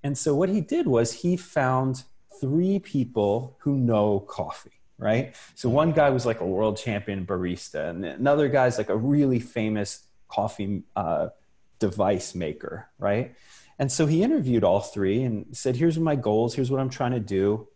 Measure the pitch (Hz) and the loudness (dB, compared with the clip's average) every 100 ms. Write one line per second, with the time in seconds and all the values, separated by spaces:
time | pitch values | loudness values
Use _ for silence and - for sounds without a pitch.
0 | 143 139 156 143 185 208 160 330 262 120 | -4 -2 0 2 2 0 0 -2 2 2
1 | 117 - 175 180 - 156 131 131 131 131 | 2 0 0 0 -2 0 2 2 0 -4
2 | - - _ - 131 151 185 196 - 143 | -10 -20 _ -8 0 2 2 0 -2 -2
3 | 117 - 104 110 127 - 147 139 120 110 | -2 0 2 0 -4 -6 -2 0 2 4
4 | 104 101 - - 90 - - _ - - | 4 2 -2 -8 -8 -8 -18 _ -20 -6
5 | 104 117 135 - - - 123 131 160 156 | 0 0 -2 -12 -20 -4 0 2 2 4
6 | 143 127 120 110 90 92 110 104 - 101 | 4 4 0 -2 -2 0 0 -2 -4 -6
7 | 101 98 87 92 90 87 - 76 76 85 | -4 -6 -4 -4 -2 -6 -8 -8 -6 -6
8 | 90 82 135 147 147 135 127 117 104 104 | -8 -2 2 4 4 4 2 0 -2 0
9 | 123 143 139 123 - - 110 107 101 - | 2 2 4 2 -2 -4 -2 -2 -4 -8
10 | _ _ - - 107 - 196 98 - - | _ _ -8 -4 -4 -4 -6 -6 -6 -6
11 | 85 80 78 - _ _ _ _ 104 90 | -2 -2 -4 -8 _ _ _ _ -4 0
12 | 95 120 - 90 82 76 - 101 - _ | 0 0 -4 -6 -6 -6 -12 -14 -16 _
13 | 101 104 127 - - - - - 139 - | -2 0 -2 -10 -20 -20 -20 -6 -4 0
14 | 156 160 220 311 127 117 98 98 - 104 | 2 4 2 2 2 4 4 2 0 -2
15 | 95 110 127 107 - 127 131 123 165 160 | 0 0 0 -4 -8 -6 -4 2 2 2
16 | 165 143 107 107 120 135 127 135 131 131 | 0 0 2 2 0 -2 -2 0 -2 -2
17 | 123 127 101 98 98 107 - | -2 -2 -2 0 2 0 -4